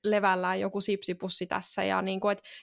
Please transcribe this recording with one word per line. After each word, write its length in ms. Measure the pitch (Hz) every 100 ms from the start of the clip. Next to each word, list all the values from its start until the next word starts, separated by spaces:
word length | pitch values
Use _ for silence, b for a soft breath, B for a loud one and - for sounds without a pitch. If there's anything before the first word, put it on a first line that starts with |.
levällään 560 | 208 208 196 185 180 190
joku 200 | 196 202
sipsipussi 680 | 196 196 - 180 190 - 180
tässä. 380 | - - -
Ja 180 | 190 190
niinku, 260 | 190 190 208
et 140 | 202 B B